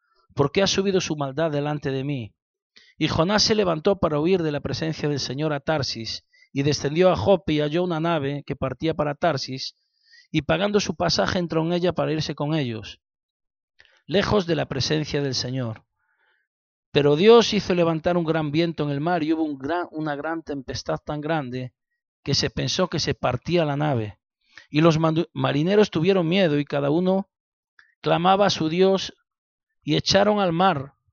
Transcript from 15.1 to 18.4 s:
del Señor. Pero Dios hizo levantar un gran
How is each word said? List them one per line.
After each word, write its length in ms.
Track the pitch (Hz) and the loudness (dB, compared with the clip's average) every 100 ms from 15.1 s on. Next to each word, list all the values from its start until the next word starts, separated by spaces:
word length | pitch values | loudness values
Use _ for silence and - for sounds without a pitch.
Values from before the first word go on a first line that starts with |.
| 143 | -4
del 140 | 139 120 | -2 -4
Señor. 480 | 123 131 117 107 _ _ _ _ _ _ _ _ _ _ _ | -4 -4 -6 -8 _ _ _ _ _ _ _ _ _ _ _
Pero 240 | 147 143 | 2 4
Dios 400 | 147 214 233 - | 6 8 8 6
hizo 220 | 208 - 175 | 0 0 2
levantar 400 | 165 160 175 175 | 2 0 0 0
un 80 | |
gran 260 | 156 160 | 0 0